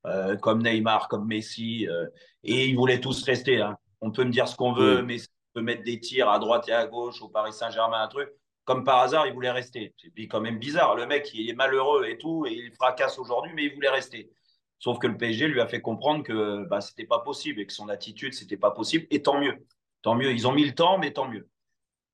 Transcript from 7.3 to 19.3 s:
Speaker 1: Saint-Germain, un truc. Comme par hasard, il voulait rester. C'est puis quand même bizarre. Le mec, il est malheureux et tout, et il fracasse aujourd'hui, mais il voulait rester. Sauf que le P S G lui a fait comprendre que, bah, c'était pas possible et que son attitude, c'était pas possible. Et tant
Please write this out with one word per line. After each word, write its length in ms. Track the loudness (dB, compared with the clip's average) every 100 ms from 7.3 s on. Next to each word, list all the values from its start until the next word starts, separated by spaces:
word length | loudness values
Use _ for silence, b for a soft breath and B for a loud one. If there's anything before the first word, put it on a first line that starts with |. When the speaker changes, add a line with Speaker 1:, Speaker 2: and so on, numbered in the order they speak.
| -4 -4
Speaker 1:
Saint-Germain, 500 | -4 -6 0 0 0
un 60 | -2
truc. 220 | -4 -8 -12 _ _
Comme 220 | -2 0 4
par 140 | 6
hasard, 280 | 6 4 2
il 60 |
voulait 180 | 0 -2
rester. 420 | -2 -4 -10 -12 _
C'est 120 | -20
puis 200 | -14 -6
quand 100 | -4
même 180 | -4 -4
bizarre. 380 | -2 4 4 4
Le 100 | 0
mec, 240 | -2 -2
il 160 | -8 -6
est 40 |
malheureux 520 | 0 2 4 4 4 2
et 120 | -6
tout, 280 | -6 -4 -4
et 60 |
il 180 | -6 -10 0
fracasse 440 | 0 2 -2 -2
aujourd'hui, 320 | -4 -2 -2
mais 120 | -4 -4
il 80 |
voulait 160 | 0 0
rester. 400 | 0 -2 -16 -18 _ _ _ _ _
Sauf 160 | -4 -2
que 80 | -2
le 100 | -2
P 140 | -4
S 40 | 0
G 120 | 0
lui 100 | 0
a 80 | -2
fait 140 | -2
comprendre 420 | -6 -2 0 -2
que, 400 | -2 -2 -2 -4 -4
bah, 100 | -4
c'était 260 | -4 -14 -2
pas 140 | -2
possible 400 | -2 -8 -8 -8
et 60 | -10
que 80 |
son 160 | -10 -10
attitude, 440 | -10 -10 -10 -10
c'était 220 | -10 -10 0
pas 160 | 0
possible. 340 | 0 -2 -2 0
Et 120 | 0
tant 160 | 2